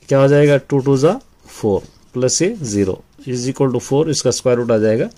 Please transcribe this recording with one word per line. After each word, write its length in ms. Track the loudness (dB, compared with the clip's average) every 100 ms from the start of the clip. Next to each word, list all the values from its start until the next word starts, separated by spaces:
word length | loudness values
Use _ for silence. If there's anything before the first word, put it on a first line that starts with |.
| -2
क्या 100 | 2
हो 80 | 4
जाएगा? 300 | 4 4 2
टू 200 | 0 -2
टू 180 | 0 2
जा 220 | 2 0 -8 _ -20
फ़ोर 300 | -6 -2 -2 -4 _ _
प्लस 280 | -2 -2 0
ये 140 | -2 -4
ज़ीरो 400 | -4 -2 -2 -4 -12 _ -10
is 180 | -6 -4
equal 220 | -2 -2
to 80 | -2
four, 260 | -2 -2 0
इसका 220 | -2 -2
स्क्वायर 260 | -2 0 0
रूट 140 | 0
आ 60 | 0
जाएगा 300 | 2 0 -4